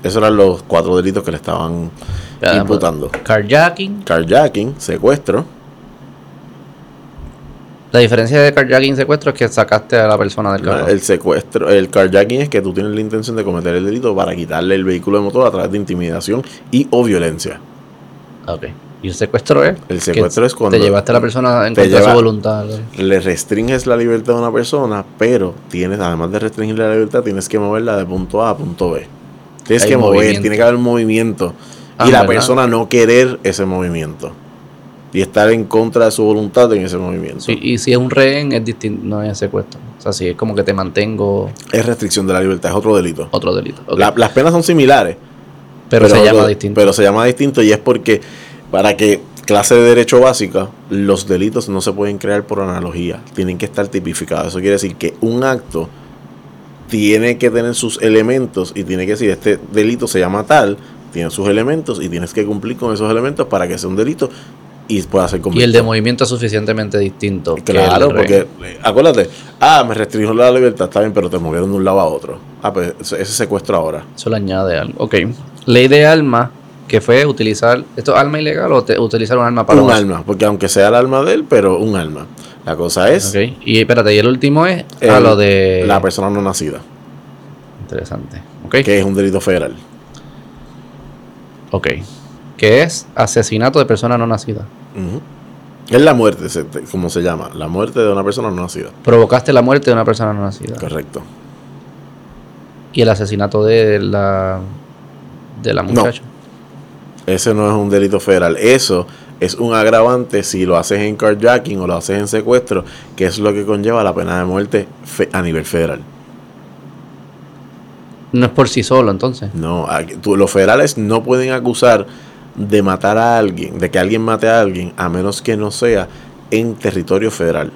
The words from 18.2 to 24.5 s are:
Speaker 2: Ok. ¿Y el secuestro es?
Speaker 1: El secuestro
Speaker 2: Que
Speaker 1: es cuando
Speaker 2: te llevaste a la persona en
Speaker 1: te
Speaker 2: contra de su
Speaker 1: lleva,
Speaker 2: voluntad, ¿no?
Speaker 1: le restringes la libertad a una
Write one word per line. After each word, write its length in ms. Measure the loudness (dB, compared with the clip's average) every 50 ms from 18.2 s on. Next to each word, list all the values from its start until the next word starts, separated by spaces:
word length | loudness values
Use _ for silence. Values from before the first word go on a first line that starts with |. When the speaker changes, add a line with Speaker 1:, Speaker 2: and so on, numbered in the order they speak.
| -20 -20 -20 -16 -12
Speaker 2:
Ok. 180 | -10 -10 -10 -10 -14 -16 -16 -20 -20 -20 -12 -12
¿Y 60 | -12
el 40 | -6
secuestro 500 | -6 -4 -2 -2 -4 0 2 2 4 4
es? 140 | 2 0 -4 -8 -8
Speaker 1:
El 120 | -8 -4
secuestro 400 | -4 -2 0 0 0 0 2 0 0
Speaker 2:
Que 40 |
Speaker 1:
es 80 | 0 0
cuando 220 | -2 0 2 2
Speaker 2:
te 60 | 2 4
llevaste 280 | 4 2 0 0 2
a 20 | 0
la 80 | 0
persona 460 | 0 0 -2 -2 0 0 2 2 0
en 60 | 2 2
Speaker 1:
te 60 | 2
Speaker 2:
contra 160 | 4 4 6 6
de 40 | 6
su 60 | 6
Speaker 1:
lleva, 40 | 6
Speaker 2:
voluntad, 500 | 6 4 4 0 0 -2 -4 -4 -4 -4
¿no? 380 | -8 -8 -10 -10 -12 -8 -4 0
Speaker 1:
le 160 | 2 2 2
restringes 680 | 2 -2 -4 -4 -4 -4 -2 -2 0 -2 -2 -2 0
la 100 | 0 0
libertad 400 | 0 2 0 0 0 0 0 0
a 40 | 0
una 120 | 0 0